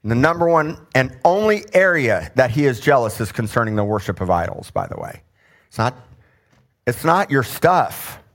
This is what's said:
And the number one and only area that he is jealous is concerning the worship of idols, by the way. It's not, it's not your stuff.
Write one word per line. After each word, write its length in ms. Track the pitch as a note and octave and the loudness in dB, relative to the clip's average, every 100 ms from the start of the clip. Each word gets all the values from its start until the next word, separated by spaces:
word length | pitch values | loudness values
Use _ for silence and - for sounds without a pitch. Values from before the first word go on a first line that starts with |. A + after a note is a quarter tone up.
And 80 | G#2+ | 0
the 40 | A#2+ | 2
number 320 | D3+ E3+ E3+ | 2 2 2
one 380 | E3 D3+ - - | 2 0 -8 -2
and 240 | B2+ B2+ - | 0 0 0
only 400 | E3+ F#3+ G#3+ G#3+ - | 0 2 2 0 0
area 580 | F#3 F#3+ E3+ A#2+ F#2+ D#2+ B2+ | 2 4 2 0 -2 0 0
that 160 | B2+ | 0
he 120 | A#2+ | 2
is 140 | C#3+ A#2 | 0 2
jealous 420 | - C#3 A2+ - | 2 2 2 -4
is 120 | A2 | -6
concerning 420 | - G#2+ A#2+ A2 | -6 -4 -2 0
the 80 | G#2+ | -2
worship 380 | G#2 G#2+ - F#2 | -2 -4 -4 -6
of 100 | F#2 | -2
idols, 400 | F2 F2 - - | 0 -2 -10 -8
by 160 | - G1+ | -8 -6
the 100 | G1+ | -10
way. 260 | G1+ - _ _ _ _ _ | -12 -16 _ _ _ _ _
It's 120 | - | -4
not, 180 | A#2 - - - _ _ _ _ _ _ - | -4 -4 -20 -20 _ _ _ _ _ _ -6
it's 160 | A#2+ | -2
not 260 | E3 F3 G3+ | 0 0 0
your 140 | C#3 | -2
stuff. 800 | A#2+ - E3 F3+ A2+ - - - _ | -2 0 2 2 0 -6 -16 -18 _